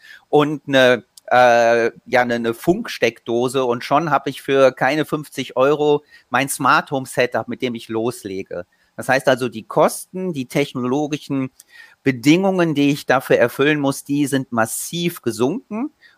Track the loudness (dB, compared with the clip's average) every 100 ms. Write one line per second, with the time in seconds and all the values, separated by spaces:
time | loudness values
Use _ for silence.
0 | -20 -20 _ 2 2 -2 0 4 4 4
1 | -4 _ 0 4 6 6 4 2 0 -4
2 | -2 0 0 -2 -4 -2 -2 -2 -4 -2
3 | -2 -2 -4 -2 0 -2 -2 -4 0 -2
4 | 0 -2 -2 -8 -2 4 4 4 0 0
5 | -2 -6 -8 -10 -6 0 2 2 2 0
6 | -2 -20 _ -2 -2 0 2 2 0 -6
7 | -4 -2 0 -2 -6 -6 -6 -6 -6 -4
8 | -4 -6 -10 -10 -10 -12 -12 _ _ -10
9 | -2 0 2 0 -2 -8 -4 2 2 0
10 | -12 -8 -8 -6 -4 -4 -4 -4 -4 -4
11 | -4 -8 -6 -6 -6 -10 _ -20 -20 _
12 | -4 0 4 4 4 0 0 2 0 0
13 | 0 -2 2 2 2 2 0 2 -2 -4
14 | -4 -2 0 -2 -2 -2 -2 -4 -8 -4
15 | -4 -4 -6 -2 -2 -2 -8 -8 -8 -12
16 | _